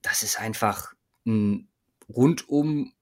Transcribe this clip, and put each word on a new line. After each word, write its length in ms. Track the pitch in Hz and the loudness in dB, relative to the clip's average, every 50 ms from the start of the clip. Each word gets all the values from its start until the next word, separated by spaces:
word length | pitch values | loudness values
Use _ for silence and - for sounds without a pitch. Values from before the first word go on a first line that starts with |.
Das 220 | - - - - 110 | -6 -4 -4 -2 -2
ist 160 | 104 - - | -4 -4 -4
einfach 540 | 107 110 107 - 113 104 101 - - - - _ _ _ _ _ - | -4 -6 -2 0 0 0 0 -2 -8 -14 -18 _ _ _ _ _ -2
ein 420 | 117 110 107 104 101 101 - - - _ _ _ _ _ _ _ - | 0 2 2 2 2 0 -2 -4 -12 _ _ _ _ _ _ _ -6
rundum 840 | - 123 127 151 165 - - - 143 147 147 156 151 147 - - - _ | 0 4 4 4 4 2 -2 -2 0 0 0 0 0 -2 -4 -6 -10 _